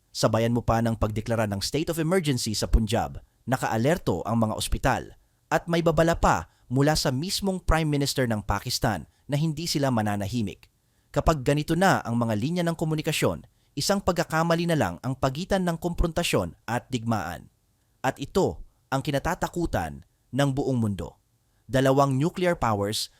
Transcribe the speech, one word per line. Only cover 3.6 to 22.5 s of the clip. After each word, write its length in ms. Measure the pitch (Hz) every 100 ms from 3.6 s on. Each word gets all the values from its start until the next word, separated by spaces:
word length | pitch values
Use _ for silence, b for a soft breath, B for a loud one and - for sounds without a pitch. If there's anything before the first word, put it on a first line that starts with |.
| 131 113 123 180 - 90 -
ang 160 | 117
mga 100 | 110
ospital. 600 | - - 113 139 110 58 - _ _ -
At 240 | 160 165
may 80 | 170
babala 400 | 170 156 165 170
pa 320 | 196 104 78 _ -
mula 260 | 123 143 151
sa 80 | 160
mismong 560 | 131 175 - 196 185
Prime 240 | - 160 156
Minister 400 | 147 139 - 123
ng 160 | 107
Pakistan 640 | 101 101 123 - 131 95 65 _ -
na 80 | 143
hindi 240 | 160 151
sila 320 | 175 160 135 120
mananahimik. 720 | 107 101 98 120 101 - - _ _ _ _ -
Kapag 240 | 156 160
ganito 320 | 123 143 151
na 300 | 165 190 131
ang 160 | - 117
mga 160 | 117 107
linya 280 | 131 175 170
ng 80 | 165
komunikasyon, 720 | 160 156 156 156 127 80 - _ _ -
isang 240 | - 202
pagkakamali 680 | 190 175 160 160 165 165 170
na 80 | 160
lang 240 | 101 85 123
ang 80 | 131
pagitan 480 | 135 135 190 196 180
ng 120 | 165
komprontasyon 800 | 175 175 175 160 170 131 87 - -
at 240 | 120 -
digmaan. 600 | 127 113 110 82 78 - _ _ _ _ _
At 160 | 131 -
ito 400 | 135 202 151 78 - _ -
ang 120 | 135
kinatatakutan 1040 | 143 139 160 175 - 175 165 113 80 71 - _ _
ng 160 | 123 143
buong 240 | 135 120 127
mundo. 400 | 110 95 85 - _ _ _ _ -
Dalawang 480 | 127 135 135 139 131
nuclear 360 | 156 180 180